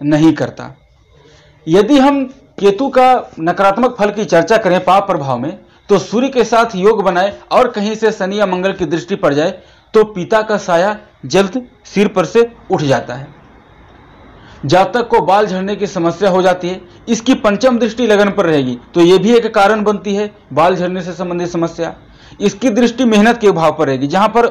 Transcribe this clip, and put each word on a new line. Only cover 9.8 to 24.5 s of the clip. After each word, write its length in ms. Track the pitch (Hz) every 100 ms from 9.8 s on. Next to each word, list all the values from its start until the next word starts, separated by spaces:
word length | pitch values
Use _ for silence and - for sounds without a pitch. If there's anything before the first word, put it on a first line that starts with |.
| _
तो 100 | 220 208
पिता 360 | 202 165 220
का 160 | 214 208
साया 380 | - 170 190 208 - _ 135
जल्द 380 | 165 196 254 247 _ -
सिर 220 | 185 202
पर 180 | 185 165
से 240 | 226 233 - -
उठ 100 | 185
जाता 300 | 147 123 117
है। 200 | 127 131 - - - _ - - - - - - - - - 143
जातक 420 | 175 185 240 233
को 120 | 226
बाल 240 | 160 202 208
झड़ने 280 | 185 190 202
की 120 | 196
समस्या 420 | 185 170 165 208
हो 120 | 190
जाती 280 | 185 180 175
है। 120 | 185 - - -
इसकी 240 | 233 - 247
पंचम 420 | 214 202 262 240
दृष्टि 280 | 240 - 233
लगन 220 | 202 202
पर 160 | 196 175
रहेगी 320 | 151 127 123 -
तो 80 | 175
ये 160 | 170 190
भी 160 | 190
एक 200 | 240 220 220
कारण 280 | 196 220
बनती 320 | 208 208 208 196
है 140 | 208 - -
बाल 220 | 135 170 185
झड़ने 260 | 180 185
से 120 | 175
संबंधित 360 | 165 180 175 175
समस्या। 440 | 175 170 170 165 - - - - -
इसकी 280 | 202 - 254
दृष्टि 360 | 208 240 233 254
मेहनत 320 | 214 220 240
के 140 | 208
भाव 240 | 165 160 151
पर 100 | 147
रहेगी, 200 | 131 143
जहाँ 200 | 180 214
पर 180 | 220 233